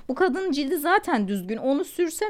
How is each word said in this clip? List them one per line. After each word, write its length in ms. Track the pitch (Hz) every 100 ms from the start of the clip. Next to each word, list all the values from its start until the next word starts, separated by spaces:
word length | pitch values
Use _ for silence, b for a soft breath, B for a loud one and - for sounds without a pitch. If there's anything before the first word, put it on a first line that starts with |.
| -
bu 80 | 262
kadının 360 | 370 311 381
cildi 260 | 277 269 330
zaten 500 | 302 403 370 247 196
düzgün. 300 | 202 180 220
Onu 280 | 262 277 359
sürse 400 | - 339 - 427